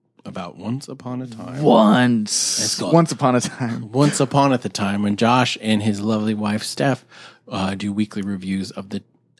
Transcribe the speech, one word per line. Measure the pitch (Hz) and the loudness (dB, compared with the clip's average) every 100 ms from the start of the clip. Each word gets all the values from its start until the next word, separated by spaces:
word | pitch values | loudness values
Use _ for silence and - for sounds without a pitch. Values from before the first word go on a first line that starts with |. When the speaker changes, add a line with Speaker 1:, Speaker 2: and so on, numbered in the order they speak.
| _ _ - | _ _ -14
Speaker 1:
about | 98 87 - | -12 -12 -10
Once | 101 127 - | -8 -8 -8
Upon | 131 127 127 | -14 -10 -10
a | 127 | -10
Time. | - - 131 | -12 -12 0
Speaker 2:
Once. | 147 113 107 117 123 117 107 - - - | 6 6 8 6 4 2 0 -2 -2 -2
Speaker 1:
It's | - - | -4 -4
called | - | 2
Speaker 2:
Once | 170 165 | 4 4
Upon | - 139 123 | 2 2 2
a | |
Time. | - - 120 120 110 | 0 -4 -6 -6 -4
Speaker 1:
Once | 120 147 147 | 2 2 2
Upon | 135 143 139 | 2 2 2
a | 127 | 2
Time, | 104 - 101 101 | -2 -4 -4 -2
when | 104 101 | -2 2
Josh | 113 127 120 - | 2 4 2 -2
and | 110 107 | 0 0
his | 110 101 | 0 -2
lovely | 107 107 107 107 | -2 -2 -2 -2
wife, | 107 107 | -4 -4
Steph, | - - 139 123 - - - - - | -6 -2 -2 -2 -6 -20 -20 -20 -10
uh, | 104 95 98 | -6 -4 -4
do | 101 | -4
weekly | 101 107 107 | -2 -4 -4
reviews | 101 98 135 95 - | -6 -6 -4 -4 -4
of | - 196 | -10 -10
the | 202 - _ _ | -12 -12 _ _